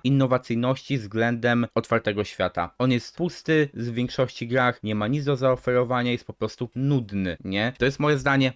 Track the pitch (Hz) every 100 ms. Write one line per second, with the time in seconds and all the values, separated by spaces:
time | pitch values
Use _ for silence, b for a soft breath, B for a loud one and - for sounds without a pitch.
0 | 127 139 135 127 - 117 123 131 - 139
1 | 107 107 117 120 120 120 120 - - 113
2 | 107 104 101 - 92 - 85 - 127 123
3 | - - 170 - - 156 143 107 120 117
4 | 127 - 127 - 117 127 123 120 107 107
5 | 107 143 139 135 131 127 - 123 123 123
6 | 123 120 - - 110 - 123 - 139 143
7 | 107 98 92 85 98 98 113 135 123 135
8 | 147 147 135 139 131